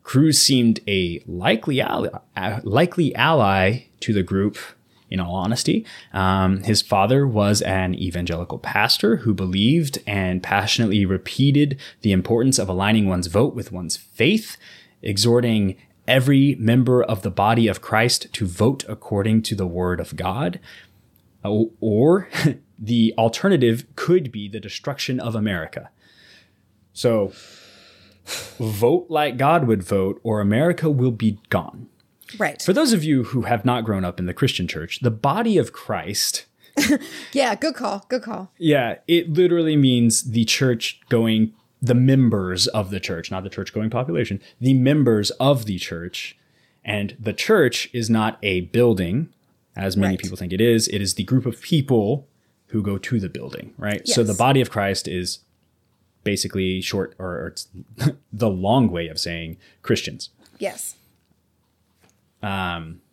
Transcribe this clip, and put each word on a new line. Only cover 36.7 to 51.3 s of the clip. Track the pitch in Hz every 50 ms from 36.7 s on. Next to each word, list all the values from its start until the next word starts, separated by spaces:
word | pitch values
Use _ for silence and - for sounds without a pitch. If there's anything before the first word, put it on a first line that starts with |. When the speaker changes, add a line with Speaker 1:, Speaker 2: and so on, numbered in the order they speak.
| _
Speaker 2:
<laughs> | 285 285 226 285 - - - - - - - -
Yeah, | - 254 240 202
good | - 277 320 269
call. | - - 202 202 196 -
Good | - 254 247
call. | - 226 214 180 190 - _
Speaker 1:
Yeah, | - 175 156 147 139 123 113 - - _
it | - 170 175 170 170 147
literally | 170 180 175 175 170 165 160 156
means | 147 139 131 123 120 120 117 110 - - 127
the | 107 117 113
church | 110 - - 139 131 120 113 - - - - _ -
going, | 127 113 113 113 110 110 110 110 - _ _ _ _ _
the | - 120 120
members | 123 127 135 135 135 127 117 107 101 92 92 92 90 -
of | - - 110 101 95
the | 101 92
church, | - - 92 85 82 -
not | 95 95 92
the | 95
church | - - 95 - -
going | 107 107 110
population, | 120 120 131 147 170 147 120 - 101 101 - - _ _
the | 123 131 135
members | 131 123 135 147 151 139 123 113 104 101 -
of | - - 127 139 143 127 107
the | 107 95 87
church. | - - 87 82 85 90 - - - - - _ _ _ _ _ _ _ _ _ -
And | 104 104 104 101 101 - -
the | 107 110 101
church | - - - 220 196 147 123 - - - - -
is | 120 113 107
not | 113 110 107 110 110 - -
a | 101 95 92
building, | 87 - - 117 123 117 110 95 90 85 95 131 165 - _ _ _ _ _ _ _ _ _
as | - 98 95 92
many | 98 98 95 95
Speaker 2:
Right. | 90
Speaker 1:
people | - 90 90
think | - 92 87 90
it | 95
is. | 113 120 117 113 107
It | - - 101
is | 101 92 -
the | - 95
group | -